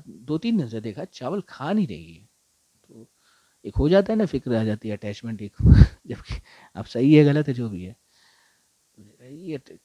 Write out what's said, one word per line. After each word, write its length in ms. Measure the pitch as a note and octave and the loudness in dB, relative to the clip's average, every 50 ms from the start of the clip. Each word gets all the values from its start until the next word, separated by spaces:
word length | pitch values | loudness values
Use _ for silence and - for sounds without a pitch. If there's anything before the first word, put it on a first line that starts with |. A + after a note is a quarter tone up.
| D#3 | -10
दो 300 | - F2 E2+ A#2 B2+ D3+ | -14 -20 -16 -10 -8 -6
तीन 200 | D#3+ - A#3 A#3 | -6 -4 -2 -2
दिन 100 | G3+ C#3 | -2 -2
से 140 | A2+ A2+ A2+ | -4 -8 -10
देखा 240 | G#2+ A#2 G2 B2 E3 | -10 -10 -12 -12 -14
चावल 360 | - - - B2+ C3 F3 G3+ F#3 - | -16 -14 -12 -10 -8 -8 -8 -10 -12
खा 240 | - - C3 D#3 G3+ | -14 -10 -6 -4 -2
नहीं 140 | A3 F#3+ | -2 -2
रही 260 | B2 F#2 D#2 E2 E2 E2 | -4 -6 -12 -16 -20 -20
है। 160 | E2 G#2 _ _ _ _ _ _ _ _ _ _ _ _ | -20 -20 _ _ _ _ _ _ _ _ _ _ _ _
तो 200 | _ - A2+ A2+ _ _ _ _ _ _ _ _ _ _ _ - | _ -20 -20 -20 _ _ _ _ _ _ _ _ _ _ _ -14
एक 100 | - - | -8 -4
हो 140 | - C3 D3+ | -2 0 2
जाता 240 | F3+ G3 G3 G#3 A3 | 4 2 2 2 -2
है 60 | G#3+ | -2
ना, 60 | G#3+ | -2
फिक्र 300 | D#3+ - C3 - B2+ A#2+ | -2 -4 -6 -4 -2 -2
आ 80 | A2+ A2+ | -2 -2
जाती 260 | A2 G#2+ G#2 - A2 | -2 -4 -6 -8 -10
है, 80 | G#2 | -10
अटैचमेंट 440 | G2+ - G#2 G2+ - - A#2 A2+ G2+ | -10 -10 -12 -12 -12 -12 -12 -12 -12
एक 100 | G#2+ G2+ _ - | -12 -14 _ 2
<laughs> 400 | A#2 - - - - - - _ _ | 6 8 10 10 10 8 6 _ _
जबकि 340 | - - - - - - - - - - - - - - | -14 -14 -14 -12 -12 -12 -12 -14 -18 -20 -20 -20 -18 -12
आप 100 | - G#2 | -12 -12
सही 280 | - - A#2 B2+ C#3+ D#3 | -8 -4 0 4 6 6
है 120 | D3+ D3 | 8 6
गलत 220 | C#3+ C#3+ D3+ D3 | 6 2 0 -2
है 60 | C#3+ C3 | -4 -6
जो 160 | B2 A#2+ A2+ | -6 -6 -8
भी 140 | G2 F2 F2+ | -8 -10 -12
है, 120 | F#2 B2+ _ _ _ _ _ _ _ _ _ _ _ _ _ _ _ _ _ _ _ _ | -14 -18 _ _ _ _ _ _ _ _ _ _ _ _ _ _ _ _ _ _ _ _
तो 80 | _ G2+ | _ -20
मैंने 140 | G#2 A2 | -20 _
कहा, 100 | _ B2 | _ -20
"ये 300 | B2+ C#3+ D#3+ F#3 E3 D#3 | -20 -20 -16 -12 -12 -12
ट-, 220 | C3+ - - E2 - | -12 -12 -16 -20 -20